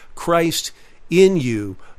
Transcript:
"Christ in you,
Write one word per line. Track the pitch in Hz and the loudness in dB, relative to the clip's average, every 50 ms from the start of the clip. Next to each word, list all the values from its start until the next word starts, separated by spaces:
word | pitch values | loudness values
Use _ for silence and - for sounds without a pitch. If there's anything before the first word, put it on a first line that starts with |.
| - - - | -20 -18 -16
"Christ | - - 170 170 170 170 165 156 - - - - - - - - - - - | -12 -4 0 0 2 2 0 -2 -4 -8 -10 -14 -16 -20 -20 -20 -20 -10 -2
in | 165 180 190 190 190 | 4 4 6 6 4
you, | 165 127 123 113 107 104 101 92 - - - - | 2 0 0 -2 -2 -4 -6 -10 -12 -16 -18 -18